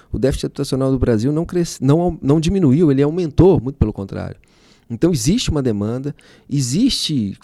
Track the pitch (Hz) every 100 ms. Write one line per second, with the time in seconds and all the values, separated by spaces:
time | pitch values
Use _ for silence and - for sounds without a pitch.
0 | _ - 131 151 143 - 139 131 135 131
1 | 127 113 123 151 170 175 165 - 131 156
2 | 175 160 131 156 160 196 160 135 170 135
3 | 143 170 165 - 180 147 117 143 107 104
4 | 98 98 92 95 _ _ _ _ _ 117
5 | 165 160 110 226 - 151 127 104 104 123
6 | 139 - - - _ 143 123 147 254 -
7 | - 143 101 98